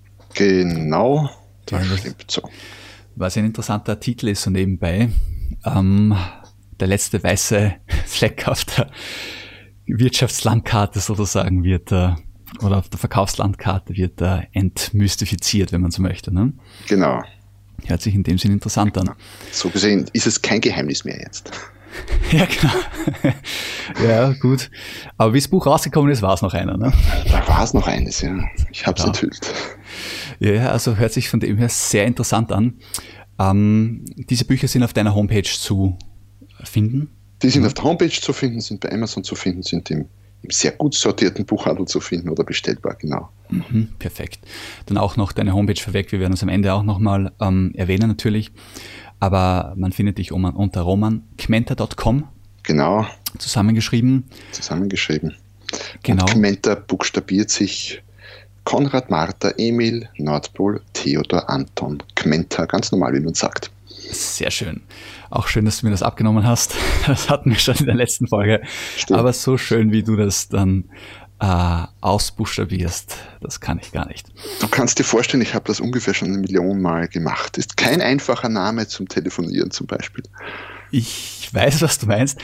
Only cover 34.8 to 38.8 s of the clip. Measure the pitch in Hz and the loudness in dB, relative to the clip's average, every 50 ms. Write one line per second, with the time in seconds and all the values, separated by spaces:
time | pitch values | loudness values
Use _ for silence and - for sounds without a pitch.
34.8 | 120 - - 113 104 104 101 104 104 98 110 101 90 - - - - - 101 95 | 2 2 2 2 2 4 4 4 2 4 2 2 0 0 -4 -4 -2 0 0 2
35.8 | 95 95 90 - - - - - - - - - - - - - - - - 110 | 2 2 0 -2 -10 -18 -20 -20 -20 -20 -20 -20 -20 -20 -20 -20 -10 -4 0 2
36.8 | 107 110 127 139 151 - - - - - - - - 127 135 143 - - - - | 2 2 2 -2 -4 -4 -10 -18 -20 -20 -6 0 2 4 4 4 4 2 0 0
37.8 | - 151 175 - 175 156 - - - - 135 - 143 123 117 117 - - 107 95 | 0 0 2 2 2 2 0 -2 -4 -4 -2 -2 -2 -2 -2 -4 -6 -8 -8 -8